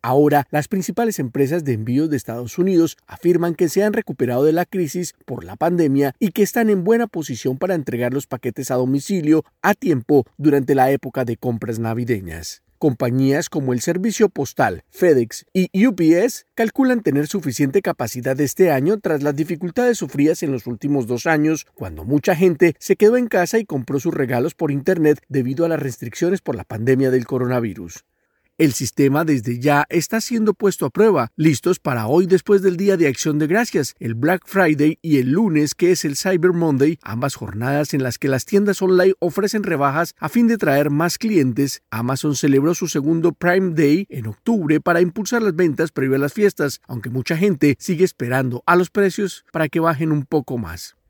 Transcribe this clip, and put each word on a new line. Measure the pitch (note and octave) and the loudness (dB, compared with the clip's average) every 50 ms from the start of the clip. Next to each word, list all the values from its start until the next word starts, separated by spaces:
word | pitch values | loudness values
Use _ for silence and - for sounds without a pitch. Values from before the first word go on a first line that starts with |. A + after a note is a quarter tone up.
Ahora, | - A#2+ B2+ C#3+ D3 D3 D3 C#3+ C3 _ | -2 2 2 4 4 4 4 2 0 _
las | - D3+ C#3+ - | -4 -4 -2 -2
principales | G#3+ F#3+ F3+ - F3 - A#3 A3+ G3+ - | -4 -4 -4 -4 -4 -2 -2 -2 -2 -4
empresas | C#3 A#2+ - - C#3+ C3 D#3+ F3 D#3 | -6 -4 0 -2 0 0 0 -4 -2
de | C#3 | -2
envíos | A#2+ G#2+ A2 A#2 B2 C#3 D#3 D#3+ | -4 -4 -2 -2 0 0 0 0
de | D3 | -2
Estados | B2+ - - A2+ A#2+ B2 A2+ - - | -4 -4 -6 -10 -8 -10 -8 -4 -2
Unidos | F3 G3 F#3+ E3 E3 D#3 - _ _ - | 0 2 2 2 2 0 -2 _ _ -20
afirman | - - - E3+ F3+ E3+ E3+ E3+ E3 | -20 -4 0 0 2 2 0 -2 0
que | - F#3 D#3 | 0 -2 0
se | - F#3+ | 2 0
han | G3+ G#3+ | 0 0
recuperado | G#3 A#3+ G3+ - D3+ - C3 A#2+ B2 B2+ C#3+ | 0 -2 -4 -6 -4 -4 -2 -2 0 2 2
de | D#3 | 2
la | D#3 E3+ F3 | 2 0 -4
crisis | _ - F#3+ F3 C#3 - F3+ F3+ - _ _ _ | _ -4 -4 -4 -4 -4 -8 -8 -8 _ _ _
por | - C3 - | -12 -12 -12
la | E2 F2 G2+ | -12 -14 -6
pandemia | - D3+ E3+ F3+ E3+ E3 C#3+ C3+ C#3 C#3+ C3+ - _ | -2 -2 0 2 2 2 2 2 2 0 0 0 _
y | - F#3+ | -4 -2
que | - - G3+ | 0 0 0
están | - - B3 A#3 A3 | 0 0 0 2 2
en | G#3 F#3+ E3+ | 2 0 2
buena | G3+ A3+ A#3 A#3+ A3 | 2 2 2 0 -2
posición | - F3 D3+ - B2+ G#2+ - B2+ C3 C3+ | -6 -10 -8 -8 -10 -4 -4 -4 -4 -2
para | F#3 F#3 F#3+ | -2 -2 -2
entregar | E3 C3+ - C3+ A#2 B2 B2 B2+ | -2 -4 -4 -4 -2 -2 -2 -2
los | C#3+ C#3 _ | -4 -6 _
paquetes | - A#2+ - C3 A2+ - C3 - | -12 -8 -6 -8 -6 -6 -6 -4
a | C3 | -2
domicilio | B2+ B2+ B2+ C#3 C#3 C3+ - G3 F#3 D#3 D3+ D#3 D#3 - _ _ _ | -2 0 0 -2 -2 -2 -2 -4 -2 2 2 2 2 2 _ _ _
a | - F#3 G#3 | -2 -2 -2
tiempo | _ - F#3 D#3+ B2+ A2 - D3 C#3 A#2+ _ _ | _ 0 -2 -2 -2 0 2 2 2 2 _ _
durante | - C#3+ D3+ C#3 C#3+ C3 B2+ C#3+ | 0 2 2 2 2 2 2 4
la | C3+ B2+ C3+ | 4 4 4
época | C#3 C#3 - C3 - C3+ B2+ | 2 0 -4 -6 -6 -4 -4
de | A#2 A#2 | -4 -4
compras | - - B2+ A#2 G#2+ - A2 A2+ A2+ | -4 -4 -6 -4 -4 -6 -6 -6 -6
navideñas. | A2+ A2+ A2+ A#2+ A#2+ A2+ A#2+ G2+ F#2 E2+ D#2+ E2 E2+ - - _ _ _ _ _ | -4 -4 -4 -4 -2 -2 -4 -4 -4 -10 -12 -12 -12 -14 -16 _ _ _ _ _
Compañías | - D3+ B2 - C3 A#2+ B2 C3 C3+ C3+ C#3 D#3 E3 - | -2 -2 0 0 -2 -2 0 2 2 2 2 0 -2 -4
como | - E3 C#3 B2+ | -6 -6 -4 -2
el | B2 A#2+ | -4 -2
servicio | - - E3+ F#3 F#3+ A3+ G3+ - A3 F#3+ | -2 -2 -2 -2 -2 -4 2 2 0 0
postal, | _ - C#3 - - - C3 G#2+ F2+ E2 _ _ | _ -4 -8 -6 0 0 0 0 0 -6 _ _
FedEx | _ - F3+ F3+ D3+ B2+ A#2 A2 - - _ _ | _ 2 4 6 6 4 4 0 -6 -18 _ _
y | _ F#3+ F#3 - - F#3+ G#3+ | _ -2 -2 0 2 2 2
U | C4 G3+ | 2 2
P | F3+ E3+ D#3 E3 F3 G#3+ | 2 4 4 4 4 4
S | B3+ - - _ _ _ | 0 -2 -6 _ _ _
calculan | - A3+ A3 - - C4+ B3+ B3+ A#3 | -2 -2 -2 0 0 2 2 2 2
tener | - D#3 C3+ C#3 D3 D3 | 0 0 0 0 -2 -2
suficiente | - G3+ D#3 D3 A2+ - C#3+ C3+ C3+ G3+ | -4 -4 -4 -4 -2 0 -2 2 0 0
capacidad | - F#3 - - B2 A2 - B2 B2 C3 C3+ C3 | 0 0 -4 -4 -6 -6 -6 -6 -4 -4 0 0
este | D3 B2 - - F#3+ E3+ | -2 -2 2 2 2 4
año | D3 C3 C3+ E3+ A3 G#3 | 4 2 2 0 0 0
tras | - F#3 D#3 C#3+ | -2 -2 -2 0
las | C#3 D3 C#3+ | 0 -2 -2
dificultades | C#3+ D#3+ D3+ E3+ D3 - F3 - - B3 B3 A#3 - | -2 -4 -4 -4 -6 -6 -6 -4 0 0 0 0 -2
sufridas | F#3 C#3 - C#3+ C#3+ D#3 E3+ - | -4 -6 -2 2 2 2 2 0
en | F#3 D3 | -2 -4
los | C3+ A#2+ - | -4 -6 -6
últimos | B2 A#2+ G#2+ - C#3+ C#3+ C#3 A#2+ | -10 -10 -6 -4 -2 -2 -2 0
dos | G#2+ B2 A#2 - E3+ | -2 -4 -2 0 0
años, | D#3+ D3+ D3+ D#3 D#3+ D3 - _ _ | 0 2 2 0 0 -2 -6 _ _
cuando | - G#2+ F#2 D#2+ D#2 | -14 -12 -12 -10 -10
mucha | D#2+ A2+ C#3+ D3 - - F3+ | -4 -2 -2 0 2 0 2
gente | D3+ F#3+ F#3 E3 - F3 E3+ - _ | 4 4 2 4 4 2 2 2 _
se | - - F#3+ | -2 -2 2
quedó | _ G#3 G#3+ A#3+ | _ 4 4 4
en | B3+ B3 A3 | 4 0 0
casa | - - F#3+ - - A3+ | 0 0 0 2 0 -2
y | G#3+ | -2
compró | - D#3 C3+ A#2 - C#3+ C#3 | -2 -6 -6 -4 -4 -4 -2
sus | - E3+ | -2 -2
regalos | - - C#3 A#2 C3 A#2+ C3 E3 - | -2 -2 -2 -2 0 -2 -2 -2 -4
por | - E3+ D3 | -4 -4 -2
internet | C#3 C#3 C3+ F#3 F#3 F3+ D#3 D3+ D3+ - _ _ | -2 -2 0 0 0 4 4 4 4 2 _ _
debido | C#3 C#3 A#2+ B2 C3+ C3 E3 | -2 -2 -2 -2 -2 -2 0
a | E3 | 0
las | E3 D3+ | 0 -2
restricciones | C3+ C3+ A2+ _ - A#2 - - F3 F3 G3 F3+ | -4 -6 -8 _ -12 -12 -4 -2 0 0 0 -2
por | _ - C3 | _ -6 -8
la | G2+ - | -8 -8
pandemia | _ G#2+ G#2+ A2+ B2+ C3 B2+ C3+ C3 | _ -8 -4 2 2 2 4 2 2
del | B2+ C3 A#2 | 2 0 0
coronavirus. | - C#3 B2 B2+ B2 B2+ B2 A#2 G#2+ F2+ G#2+ F2 E2 - - _ _ _ _ _ _ _ _ _ _ _ - | -2 -4 -2 -2 0 -2 -2 -2 -4 -6 -8 -14 -16 -16 -20 _ _ _ _ _ _ _ _ _ _ _ 2
El | E3 D3 A#2 | 2 2 2
sistema | - C3+ A2+ _ - C#3 C#3 C3+ D3+ E3+ | -2 -8 -6 _ 2 2 2 2 2 0
desde | D#3 D3 B2+ G#2 B2 A#2+ A#2+ | 0 0 0 0 -4 -6 -2
ya | A#2+ D3 C#3+ C#3+ D3 _ | 0 2 2 2 0 _
está | - E3+ D#3 - - A3+ | -2 -2 -2 -2 -4 -6
siendo | - - A#3 A#3 A3 G#3 | -4 -2 -2 0 0 0
puesto | F#3+ _ G#3+ G3 F3+ - D3+ | 0 _ 0 -2 0 0 -6
a | C#3 | -4
prueba, | _ - G#3 A3+ F#3+ C#3+ A#2 A2 _ | _ 4 4 4 4 2 0 -2 _
listos | - D#3 D#3+ C#3+ - - F3 F#3 - | 2 2 2 2 2 0 0 -2 0
para | _ D3+ C3 A#2 A2 | _ -4 -2 -2 0
hoy | - C#3+ F3 F#3+ | 2 2 2 4
después | E3+ F#3 F3+ - - G#3 G3 | 4 2 2 4 4 2 4
del | F#3 G3 F3+ | 4 2 0
Día | E3 G3 G3+ F#3+ E3+ | 2 0 0 2 4
de | E3+ C#3+ | 2 2
Acción | B2 - - D#3 D3+ D3+ | 2 0 -2 -2 0 0
de | D#3 | 0
Gracias, | D3 F3 A3 A#3+ - - F#3 C#3 - - _ | 0 0 0 0 0 -2 -2 -2 -2 -8 _
el | - A#2+ A2+ | -8 -6 -4
Black | A2+ B2+ D#3 F#3 F3 _ | -2 0 0 0 -2 _
Friday | - - G3 F#3 D#3+ D#3 C3+ D3 D3+ E3 _ | -4 0 2 2 2 2 2 2 0 0 _
y | - E3 D3+ C3+ | 0 0 2 2
el | B2 B2+ | 2 2
lunes, | C#3+ F#3 A#3 G3+ D#3+ D3+ D3+ C#3 - | 2 2 2 2 2 2 0 0 0
que | - F3+ F3 | 0 2 2
es | F#3 - - | 2 2 0
el | D3 C#3+ | -4 -6
Cyber | - - F#3+ F#3+ E3+ D#3+ F#3 | -4 -2 0 0 2 2 2
Monday, | F3 E3+ E3 D#3+ C#3+ B2+ C#3 D#3 E3+ - | 2 2 0 0 2 2 2 2 0 -4
ambas | _ - G#2+ A#2 C3+ C#3 - | _ -10 -6 -4 -4 -4 -6
jornadas | - A2+ G2 F2+ G#2+ A#2 C3 C#3+ D3 D3+ - - | -6 -12 -10 -8 -6 -4 -2 -2 -2 -2 -2 -2
en | C#3 | -2
las | C3 B2 A#2 - | -2 -4 -4 -4
que | - C#3 | -2 -2
las | C3+ B2 - | -2 -2 -2
tiendas | - - G3 G#3 G3+ F#3+ - | 0 0 2 2 2 -2 0
online | F#3+ F#3 F#3 F3+ F3+ F#3+ F#3+ _ | 0 2 2 4 4 4 2 _
ofrecen | E3+ F3 - G3+ G3 G3+ - G#3+ | -4 -4 -2 -2 -4 -2 -2 -4
rebajas | G3+ G3 E3+ C#3 C#3+ C#3 C3+ D#3+ E3+ - - _ | -2 -2 0 0 0 0 0 0 -4 -4 -6 _
a | E3 D3+ | -8 -2
fin | - A#3 A#3+ A3+ | 2 2 2 4
de | A#3 G#3+ | 2 2
traer | G#3 D3+ C#3 C#3+ D3 D3+ | 2 2 2 2 2 0
más | D3 D3 E3 F3 - | 0 0 0 -2 -2
clientes. | - - A3 G#3+ E3+ C3+ C3 A2+ B2 C#3 C3+ - - _ _ | -4 -4 0 2 2 2 2 0 -2 -2 -2 -4 -12 _ _
Amazon | - A2 A#2 B2 C3+ C3 - D3+ C#3+ | -6 -6 -4 -4 -4 -2 -2 -2 -2
celebró | - - D3 C3+ C3+ C#3 D#3+ F3 | 0 2 2 4 4 2 2 -2
su | - F#3 D#3 | -2 -4 -4
segundo | - D3+ C#3 D3+ E3+ E3 D#3+ E3+ | -4 -2 0 0 0 2 0 0
Prime | D3 _ F3 F3 F3 F#3+ F#3+ F3+ D#3+ | -2 _ 0 0 2 2 0 0 0
Day | D3 C#3+ C#3+ D3 F#3 G3+ _ | 2 2 4 2 2 0 _
en | - C#3 G#2+ | -10 -8 -8
octubre | A2 G2+ _ _ A3+ A#3 G#3 E3 D3 D#3 D3+ | -8 -10 _ _ -2 0 0 2 0 0 0
para | - F3+ E3+ E3+ | 2 0 2 2
impulsar | F3+ F3 E3 G#3+ G3+ - B3 A#3 | 2 0 0 -6 -6 -2 -2 0
las | A3+ G#3 D#3+ | 0 0 0
ventas | D#3+ F#3 E3 C#3 - E3 D#3 | 2 0 0 0 0 -4 -4
previo | _ D3 C3 C3+ C3+ | _ -4 0 0 0
a | C3+ | 0
las | C#3 C#3+ - | 0 -2 0
fiestas, | - G#3 G3+ - - D3+ C#3 - - _ | 2 0 0 2 0 -4 -4 -4 -8 _
aunque | - C3+ A#2 G2+ B2+ | -12 -10 -10 -8 -6
mucha | B2+ B2+ A#2+ - E3+ D#3 | -6 -6 -4 -4 -2 0
gente | F#3+ G#3 F3+ C#3+ - D3 B2+ _ | 2 0 2 2 2 2 2 _
sigue | - - F3+ D3+ F#3 | -2 -4 0 2 0
esperando | F3 - - C3+ A#2+ B2+ C3 C3 B2+ A#2+ B2 _ | 0 0 -6 -6 -2 -2 -2 -2 -2 -4 -4 _
a | - F3 | 2 2
los | F3+ F3+ E3+ | 2 2 0
precios | _ G3+ G3+ F#3+ - - G#3 F3+ - - _ _ | _ 0 0 0 0 -2 -6 -6 -6 -12 _ _
para | - E3 D#3+ D3+ | -4 -4 -4 -2
que | - E3+ | 0 0
bajen | D#3+ E3+ D#3+ C3 E3 D#3 | 0 0 0 0 -2 -2
un | D3+ D3+ C3+ | -2 -2 -2
poco | _ D#3+ D3+ - - C3+ A#2+ | _ -2 -4 -2 -4 -8 -8
más. | G#2+ E2 E2 E2+ - - _ _ _ | -8 -8 -12 -14 -16 -18 _ _ _